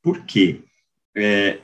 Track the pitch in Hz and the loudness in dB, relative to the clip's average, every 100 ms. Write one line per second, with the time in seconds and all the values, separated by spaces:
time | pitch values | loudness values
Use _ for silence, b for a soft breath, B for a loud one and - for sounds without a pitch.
0 | 165 180 - 107 90 69 - _ _ _ | -4 -4 -2 2 2 0 -14 _ _ _
1 | _ 104 104 101 98 - | _ -4 0 0 0 -4